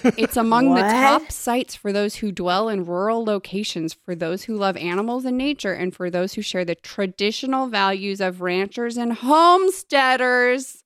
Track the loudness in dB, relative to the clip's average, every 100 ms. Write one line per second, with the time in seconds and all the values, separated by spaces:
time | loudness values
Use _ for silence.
0 | 2 2 0 0 2 4 4 4 4 4
1 | 4 4 0 -8 -2 -2 -4 -6 -4 0
2 | -2 -2 -6 -4 0 0 0 -2 -4 -2
3 | 0 0 0 -2 -4 -6 -6 -4 -6 -8
4 | -10 -6 -4 -6 -6 -2 -2 -2 -4 -2
5 | -2 -2 -2 -2 -2 -4 -4 -4 -4 -4
6 | -4 -2 -2 -4 -6 -4 -4 -4 -8 -6
7 | -4 -2 -2 -2 -2 -2 -2 0 0 0
8 | -4 -2 -4 -2 -2 -2 -2 -4 -6 -4
9 | -4 -2 4 6 8 6 4 -2 0 2
10 | 4 2 2 2 2 0 -4 -16